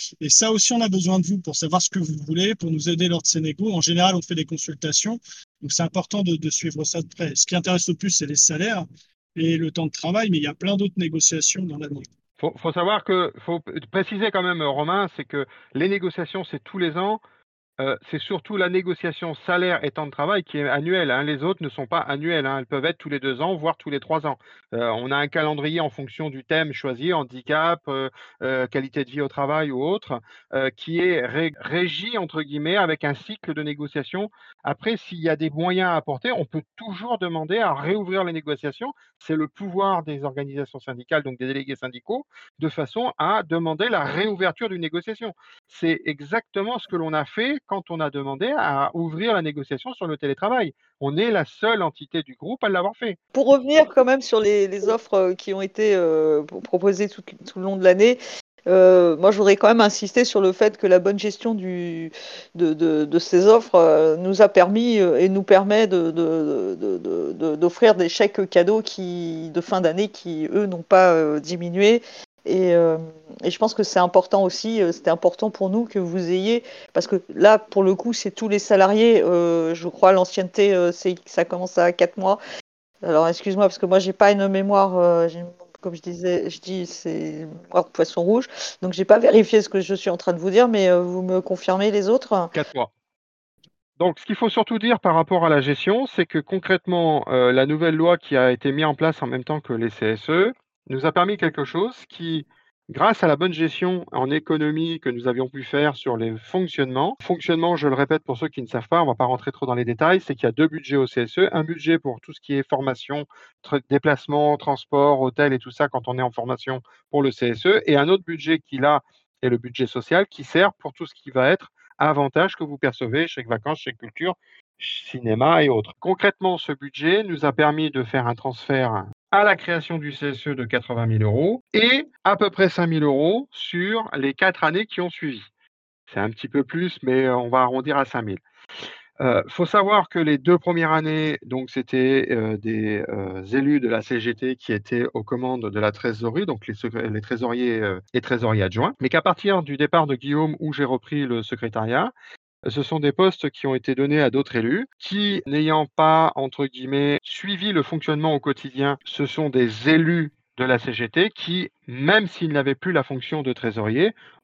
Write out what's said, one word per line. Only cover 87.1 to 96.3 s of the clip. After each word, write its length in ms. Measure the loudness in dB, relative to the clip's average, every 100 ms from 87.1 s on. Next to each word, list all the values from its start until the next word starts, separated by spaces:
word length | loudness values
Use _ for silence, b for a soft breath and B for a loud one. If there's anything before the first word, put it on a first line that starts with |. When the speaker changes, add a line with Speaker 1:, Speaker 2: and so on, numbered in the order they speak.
| -6 -6 -10
Speaker 3:
une 80 | -12 -16
mémoire 220 | -4 -2 -2
de 40 |
poisson 320 | -2 -2 0
rouge. 240 | 2 2 0 B B B
Donc, 100 | -6
j'ai 120 | 0 6
pas 120 | 6
vérifié 460 | 8 8 8 4
ce 60 | 4
que 120 | -2
je 140 | -2 -4
suis 160 | -2
en 60 | -2
train 160 | -2
de 40 | -2
vous 140 | 2
dire, 160 | 4 4
mais, 200 | 4 4
euh, 140 | 4
vous 220 | 2 -2
me 180 | 0 0
confirmez 480 | -2 -4 -2 0 2
les 200 | 2 2
autres ? 420 | 0 2 -2 0
Speaker 2:
Quatre 220 | -4 -4 -4
mois. 160 | -6 _ _ _ _ _ _ _ _ _ _ -2
Donc, 220 | -2 -2
ce 60 | -6
qu'il 80 | -2
faut 140 | 0
surtout 280 | 0 -2 0
dire 220 | 0 2
par 160 | 2 2
rapport 320 | 2 2 4
à 20 |
la 120 | 4
gestion, 440 | 2 -2 0 0 0
c'est 220 | -4
que 100 | -2